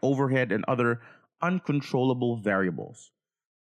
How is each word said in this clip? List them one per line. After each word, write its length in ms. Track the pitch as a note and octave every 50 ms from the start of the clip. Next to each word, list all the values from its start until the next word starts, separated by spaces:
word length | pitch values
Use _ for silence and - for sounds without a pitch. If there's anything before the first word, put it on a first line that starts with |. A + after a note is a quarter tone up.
overhead, 500 | - C3+ C#3 C3 C#3 B2+ C3 C3 B2 A2+
and 120 | G2 G#2+ - -
other 320 | C3 A#2+ A#2+ A#2+ A#2 A#2 - - - - _ _ _ -
uncontrollable 1000 | E3 F3 F#3 F3+ - - D3 C#3+ - - - B2+ B2+ C3 B2 B2 B2 A#2+ A#2 A2
variables." 680 | G2+ G#2 G2 F#2+ F#2+ F#2 D#2+ A1 G1+ - - - - - _ _ _ _ _ _ _ _ _ _ _